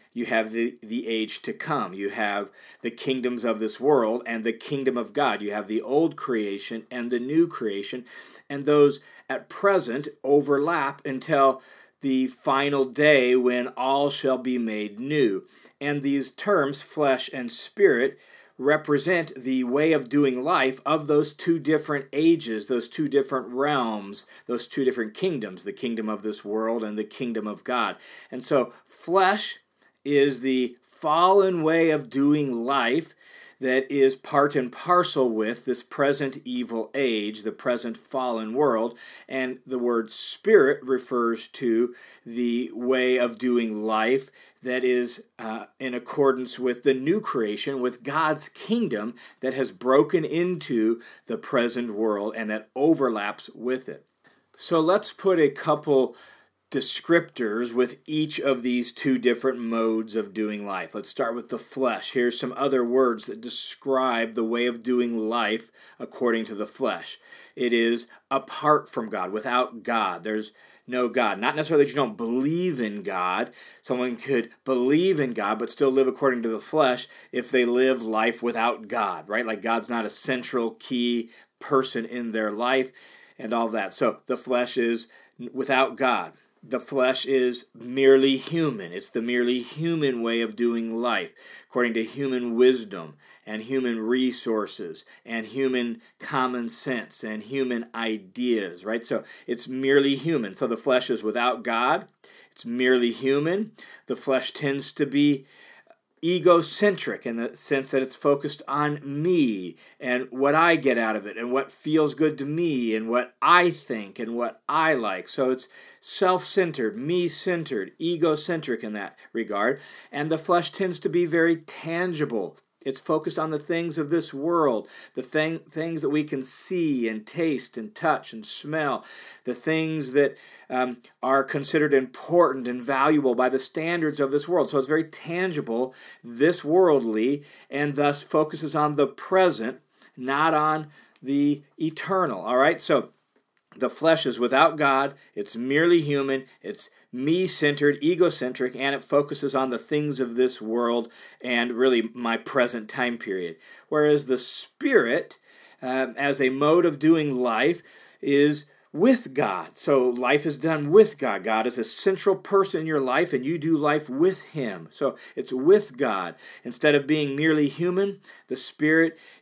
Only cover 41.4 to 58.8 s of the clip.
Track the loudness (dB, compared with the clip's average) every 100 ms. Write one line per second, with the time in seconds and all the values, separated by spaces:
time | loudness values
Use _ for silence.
41.4 | -6 -4 0 2 2 -4 -20 -20 -10 -4
42.4 | -2 -2 -4 -4 0 2 2 2 0 -2
43.4 | 0 2 0 -4 -2 0 2 0 -2 -16
44.4 | -20 _ -4 0 2 0 -2 -8 -14 -12
45.4 | -10 -10 -12 _ -8 -8 -6 2 2 2
46.4 | -4 -2 -2 2 2 2 0 0 -2 -2
47.4 | -2 -4 -4 -2 -4 -4 -6 0 0 -2
48.4 | -6 -10 -4 -2 0 -4 -6 -10 -20 -8
49.4 | -4 -2 -4 -4 2 4 4 0 0 -2
50.4 | -2 -4 -2 0 2 0 -8 -18 -10 -10
51.4 | -2 0 0 -2 -4 -2 0 0 -4 -6
52.4 | -6 -6 -6 0 2 4 2 0 -4 -6
53.4 | -14 -8 -4 -4 -6 -14 _ _ _ _
54.4 | _ -12 0 2 4 2 0 -2 2 4
55.4 | 4 2 0 0 4 4 2 -4 -20 -20
56.4 | _ _ _ -2 -2 -2 2 2 2 -4
57.4 | -2 -2 -2 0 0 -2 -4 -2 -2 -2
58.4 | 0 0 0 0